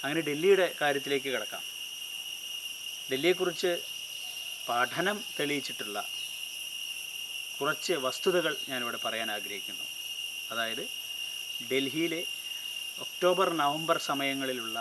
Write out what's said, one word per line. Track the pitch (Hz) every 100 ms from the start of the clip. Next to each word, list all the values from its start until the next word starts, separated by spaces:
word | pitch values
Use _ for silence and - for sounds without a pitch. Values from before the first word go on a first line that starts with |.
അങ്ങനെ | 135 156
ഡൽഹിയുടെ | 147 147 180 190 175 -
കാര്യത്തിലേക്ക് | 147 143 139 139 131 123
കടക്കാം. | 104 - - - - - - - - - - - - - - - -
ഡൽഹിയെക്കുറിച്ച് | 131 160 180 180 160 185 175 - - - - - - - - -
പഠനം | 120 120 120 180 208 - -
തെളിയിച്ചിട്ടുള്ള | 147 143 - - 104 104 - - - - - - - - - - - - - - - -
കുറച്ച് | 139 147 -
വസ്തുതകൾ | 165 131 - - 180 160 143 -
ഞാനിവിടെ | 131 120 117 117
പറയാൻ | 110 113
ആഗ്രഹിക്കുന്നു. | 107 101 101 92 95 - - - - - - -
അതായത് | 113 113 113 202 - - - - - - - 117
ഡൽഹിയിലെ | 131 135 147 170 165 - - - - - - - -
ഒക്ടോബർ, | - - 180 180 185 165
നവംബർ | 143 151 160 160 -
സമയങ്ങളിലുള്ള | 143 139 135 131 127 113 113